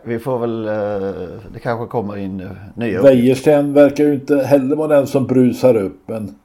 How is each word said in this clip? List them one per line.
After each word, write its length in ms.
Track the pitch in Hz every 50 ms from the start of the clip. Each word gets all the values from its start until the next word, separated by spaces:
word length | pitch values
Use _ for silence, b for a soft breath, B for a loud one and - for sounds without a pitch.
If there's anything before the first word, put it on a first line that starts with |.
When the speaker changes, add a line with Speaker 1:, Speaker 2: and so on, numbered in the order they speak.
| -
Speaker 1:
vi 160 | 113 120 117
får 200 | 113 139 131 120
väl, 280 | 117 120 117 113 110 107
eh, 600 | 107 107 101 104 104 98 98 98 95 90 92 85 80 104 104 98 98
det 60 | 117 -
kanske 220 | 131 120 113 120
kommer 320 | 107 - 123 101 101 101 101
in, 220 | 98 95 95 95
eh, 80 | 90 98 95 90 95 98 -
nya 260 | - 117 117 95 113
Speaker 2:
Wäjersten 720 | 127 139 135 123 120 127 131 127 - 156 151 143 143 143 139
verkar 300 | 143 143 139 139 - 151
ju 100 | 147 147
inte 220 | 135 131 - 147 143
heller 380 | 131 - 143 143 131 131 147
vara 120 | 147 156 151
den 200 | 151 143 139 123
som 200 | - 143 127 107
brusar 480 | 127 131 127 123 113 - - 127 120
upp, 220 | 110 98 92 - - _
men 300 | - 113 110 107 98 - - _